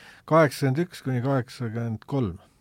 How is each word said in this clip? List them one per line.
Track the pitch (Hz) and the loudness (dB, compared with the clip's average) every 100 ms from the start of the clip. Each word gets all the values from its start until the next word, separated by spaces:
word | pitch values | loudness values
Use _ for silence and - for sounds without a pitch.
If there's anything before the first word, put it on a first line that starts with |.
| - - | -20 -14
Kaheksakümmend | - 160 151 - 139 131 | 2 4 4 2 0 0
üks | 180 - | -4 -6
kuni | 131 127 | -4 -2
kaheksakümmend | 127 139 113 - 117 113 117 110 | 0 0 -2 -8 -6 -4 -6 -6
kolm. | - 143 107 87 - _ | -4 -2 -2 -4 -16 _